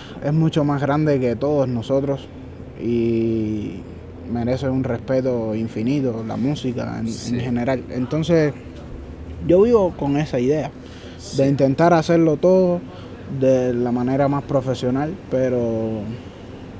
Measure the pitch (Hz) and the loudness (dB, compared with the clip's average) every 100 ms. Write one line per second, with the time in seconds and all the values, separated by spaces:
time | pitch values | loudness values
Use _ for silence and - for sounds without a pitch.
0 | - - 139 156 160 160 147 143 139 147 | -12 -6 0 2 2 2 2 2 0 2
1 | 151 139 127 113 139 147 127 120 107 139 | 2 2 2 0 0 2 2 -2 0 0
2 | 139 135 - - - - - - 113 117 | 0 -2 -6 -16 -16 -16 -16 -8 -2 0
3 | 117 113 113 113 107 107 101 - - - | 2 2 2 0 -2 -4 -6 -8 -12 -14
4 | - - - 120 117 127 135 131 127 117 | -16 -14 -6 -4 -2 0 0 0 0 -2
5 | 104 131 131 123 110 107 113 107 113 143 | 0 0 2 0 0 -2 -2 -2 0 0
6 | 131 110 113 107 123 147 131 113 113 117 | 0 -2 -4 -2 0 0 -2 -4 -4 -4
7 | 113 110 117 120 127 120 120 131 123 127 | -4 -6 -4 -2 -2 0 0 -2 -4 -6
8 | 127 151 160 170 151 127 - - - - | -2 -2 2 4 4 0 -10 -16 -14 -14
9 | - - - - 165 175 220 233 185 - | -14 -14 -14 -4 4 6 8 6 4 0
10 | 143 143 151 131 123 151 117 - - - | 0 0 0 2 2 2 -2 -8 -16 -16
11 | - - - 139 139 139 135 135 170 170 | -16 -16 -6 0 2 4 4 4 4 4
12 | 156 170 160 147 175 185 180 175 - - | 4 4 4 4 4 6 4 0 -4 -14
13 | - - - 135 131 131 127 120 123 123 | -14 -14 -10 0 4 4 2 0 0 0
14 | 123 135 139 143 - 143 131 120 127 131 | 0 2 2 0 0 0 0 -2 0 0
15 | 151 196 - 127 127 123 117 113 113 110 | -2 -6 -4 0 0 0 0 0 -2 -4
16 | 104 117 - - - - - - | -6 -10 -12 -16 -16 -16 -16 -16